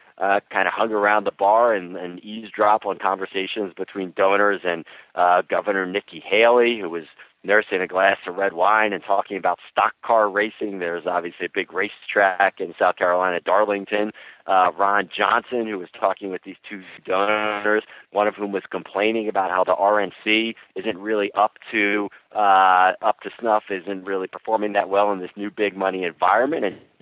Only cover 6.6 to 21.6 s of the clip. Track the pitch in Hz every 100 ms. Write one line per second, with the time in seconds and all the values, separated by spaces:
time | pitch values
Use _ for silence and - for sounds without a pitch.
6.6 | 120 113 90 85 76 - - _ 92 107
7.6 | 107 95 90 92 95 98 - 90 98 82
8.6 | 92 107 107 95 - 101 - 98 90 85
9.6 | - - 104 - - 117 104 98 110 -
10.6 | 107 98 85 85 82 90 87 - 90 -
11.6 | 92 92 104 - - 107 98 92 95 -
12.6 | 90 85 92 - 90 90 92 87 - 92
13.6 | 107 101 98 104 107 - - - - 95
14.6 | 90 80 98 101 90 - 101 117 - 123
15.6 | 110 101 87 - 101 95 101 92 - 87
16.6 | - 101 90 - - 92 101 107 107 104
17.6 | 104 107 - - _ 98 104 101 104 98
18.6 | - 92 82 95 107 113 107 98 90 90
19.6 | 92 90 98 104 98 - 110 110 113 110
20.6 | - - 98 92 104 107 101 98 107 -